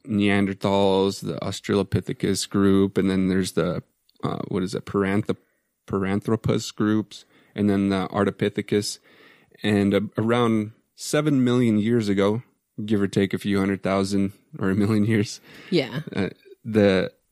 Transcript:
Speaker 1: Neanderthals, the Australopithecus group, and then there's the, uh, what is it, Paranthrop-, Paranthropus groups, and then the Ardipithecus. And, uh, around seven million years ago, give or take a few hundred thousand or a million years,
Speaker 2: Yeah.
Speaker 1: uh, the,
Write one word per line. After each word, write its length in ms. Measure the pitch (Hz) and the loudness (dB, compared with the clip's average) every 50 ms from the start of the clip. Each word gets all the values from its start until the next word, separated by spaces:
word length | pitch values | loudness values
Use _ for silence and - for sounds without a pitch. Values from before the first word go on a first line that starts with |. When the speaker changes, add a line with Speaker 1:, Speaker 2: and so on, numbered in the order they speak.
| - | -8
Speaker 1:
Neanderthals, 1160 | - 110 101 101 101 98 101 98 95 98 - - 101 98 98 98 98 95 95 95 98 98 - | -4 0 2 2 2 2 2 2 0 -2 -2 -2 0 2 4 4 4 4 4 2 0 0 -4
the 140 | - 90 76 | -8 -8 -8
Australopithecus 1120 | - - 101 95 - - - 104 101 95 - - 92 - - - - - 92 98 - - - | -6 -6 -8 -8 -8 -4 -2 0 0 0 0 -2 -4 -2 -4 -6 -4 -2 -2 -2 -2 -4 -2
group, 480 | - 101 98 98 95 98 98 98 - | 0 2 4 4 6 4 4 2 2
and 120 | 98 92 95 | 0 0 2
then 200 | 95 95 95 92 | 2 2 0 0
there's 220 | 95 95 92 90 - | 0 0 -2 -2 -2
the, 300 | - 82 87 82 95 - _ _ _ _ _ _ - - | -2 -2 -2 -2 -6 -8 _ _ _ _ _ _ -8 -6
uh, 160 | - - - - - | -6 -6 -6 -8 -6
what 140 | - 92 92 | -4 -4 -4
is 100 | 90 - | -4 -6
it, 100 | 107 - | -8 -8
Paranthrop-, 520 | - - 101 98 98 98 104 113 - - - _ _ _ _ _ _ _ _ _ | -4 -2 0 0 0 0 -2 -2 -2 -6 -8 _ _ _ _ _ _ _ _ _
Paranthropus 840 | - - 98 98 95 98 104 - - 113 110 - - 113 110 - - - | -6 -4 -4 -2 -2 -2 -2 0 -2 -2 -2 0 -2 -2 -2 -4 -6 -4
groups, 480 | - 107 107 107 107 101 - - - - _ _ _ _ _ - | -2 0 2 2 0 -2 -4 -12 -20 -20 _ _ _ _ _ -4
and 140 | - 104 104 | -2 0 2
then 200 | 98 98 98 98 | 2 2 2 0
the 180 | 98 95 90 - | 0 -2 -2 -2
Ardipithecus. 880 | - 104 101 101 98 - 101 104 - - 101 - 113 104 101 - - - _ _ - - - - - _ _ _ _ - | 0 0 0 0 0 -2 -2 -2 -2 -4 -4 0 0 0 0 -2 -8 -12 _ _ -20 -20 -20 -20 -20 _ _ _ _ -6
And, 320 | - 104 104 101 101 101 98 | -2 0 2 2 2 2 2
uh, 80 | 98 107 104 - | 0 0 -2 -4
around 540 | - 110 113 117 120 120 113 113 107 107 107 - _ _ _ _ | -4 0 0 2 2 2 2 0 0 -2 -6 -10 _ _ _ _
seven 480 | - - - - 151 151 151 147 131 127 | -14 -8 -2 -2 0 2 2 2 2 2
million 340 | 123 123 123 123 117 107 | 2 2 2 2 2 2
years 320 | 107 104 113 120 120 107 101 | 2 2 2 2 0 2 0
ago, 320 | 98 98 98 101 107 117 - _ _ _ _ _ - - 107 | 2 2 2 2 0 -2 -6 _ _ _ _ _ -14 -10 -4
give 160 | 104 110 101 | -2 0 0
or 80 | 101 | 0
take 280 | 95 - 104 98 95 - | 0 0 0 0 0 -2
a 20 | |
few 220 | 92 - 104 98 98 | -4 -2 -2 0 0
hundred 240 | 95 98 98 92 - | 0 0 -2 -2 -2
thousand 500 | 95 98 98 98 95 101 98 98 98 - _ _ _ - | -2 0 0 0 0 0 -2 -2 -2 -6 _ _ _ -10
or 140 | - 98 95 | -6 -2 -2
a 40 | 95 | 0
million 300 | 98 101 101 110 104 104 | 0 0 2 2 0 2
years, 340 | 110 113 104 107 - - - _ - - - - - | 2 2 0 0 -2 -6 -16 _ -20 -20 -16 -8 -2
Speaker 2:
Yeah. 320 | 185 165 135 - 117 160 156 - - | -2 -2 -2 -2 -6 -10 -10 -8 -6
Speaker 1:
uh, 140 | - 95 87 - _ _ - - _ - | -4 -4 -4 -6 _ _ -20 -20 _ -8
the, 480 | 120 107 110 101 101 95 92 - - - _ _ _ | -2 2 4 4 4 4 2 0 -4 -8 _ _ _